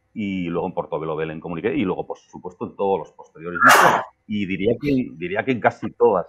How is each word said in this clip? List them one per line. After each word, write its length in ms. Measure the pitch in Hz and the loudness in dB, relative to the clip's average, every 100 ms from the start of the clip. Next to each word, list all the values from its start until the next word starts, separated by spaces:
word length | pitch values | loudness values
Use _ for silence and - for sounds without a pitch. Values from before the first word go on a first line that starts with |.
| _ | _
y 360 | - 101 92 85 | -8 -4 -4 -2
luego 180 | 85 90 | -2 -4
en 60 | |
Portobelo 420 | 85 76 78 80 78 | -6 -6 -6 -4 -4
Bell 160 | 80 | -6
en 80 | 80 | -8
Comunique, 340 | 85 85 101 | -8 -4 -2
y 120 | 147 92 | -2 -2
luego, 200 | 76 - | -4 -8
por 120 | - | -12
supuesto, 480 | _ 80 90 - 104 | _ -16 -16 -12 -12
en 100 | - | -4
todos 240 | 98 92 | -2 -2
los 120 | 76 | -4
posteriores 440 | - - 78 85 87 | -18 -20 -16 -10 4
discos, 380 | - - - - - _ - | 8 8 6 2 -4 _ -6
y 180 | 104 92 | -4 -4
diría 300 | 95 104 117 | -2 0 0
que, 300 | 143 131 - | 0 -2 -2
diría 320 | 80 87 98 135 | -8 -6 -4 -2
que 60 | |
en 100 | 120 | 2
casi 280 | 117 - 107 | 2 0 -10
todas 360 | - 120 95 | 2 4 4